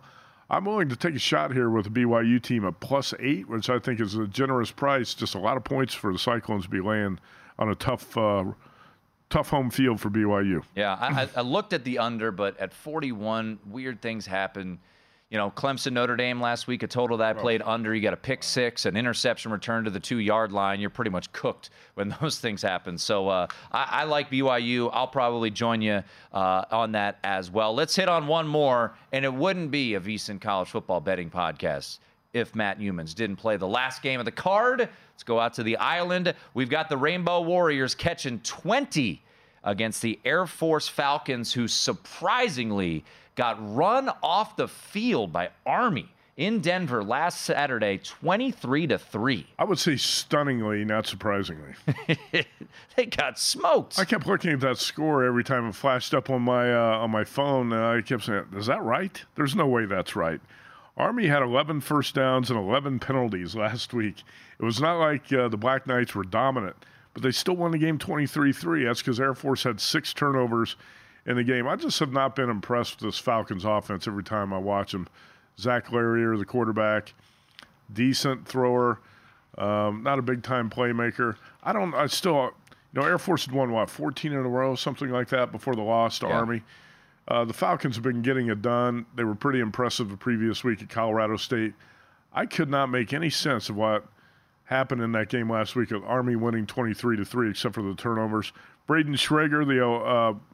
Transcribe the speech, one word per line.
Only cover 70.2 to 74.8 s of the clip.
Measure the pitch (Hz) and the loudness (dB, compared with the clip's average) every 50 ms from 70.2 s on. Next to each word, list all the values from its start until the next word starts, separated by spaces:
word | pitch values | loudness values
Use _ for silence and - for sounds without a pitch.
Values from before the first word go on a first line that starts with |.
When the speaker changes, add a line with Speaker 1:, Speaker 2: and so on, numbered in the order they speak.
| 147 143 135 131 123 120 117 117 113 - - - - - - - - - - - _ | 0 2 2 2 2 2 2 2 2 0 -2 -8 -16 -20 -20 -20 -20 -20 -20 -12 _
Speaker 1:
in | - 123 | -2 0
the | 123 120 | 0 2
game. | 120 131 123 120 135 | 2 2 2 0 0
I | 175 | -2
just | 269 330 294 - - | -2 -2 -2 0 0
have | 160 139 | 0 0
not | 123 135 135 131 - | 2 2 0 0 0
been | - 131 120 | 0 0 0
impressed | 113 101 - - 123 120 117 - - - | 0 -2 -2 0 0 0 0 -2 -6 -6
with | - 107 | -6 -6
this | 95 - | -6 -2
Falcons | - - 117 113 104 - 107 92 90 | 0 0 0 0 0 -2 -4 -4 0
offense | 107 107 104 - - 104 90 - 117 | 0 0 0 0 -2 -6 -6 -6 -6
every | 101 101 92 | -6 -6 -6
time | - 110 107 101 98 95 | -4 -4 -2 -2 -2 -2
I | 92 | -4
watch | 95 101 101 101 | -2 0 0 0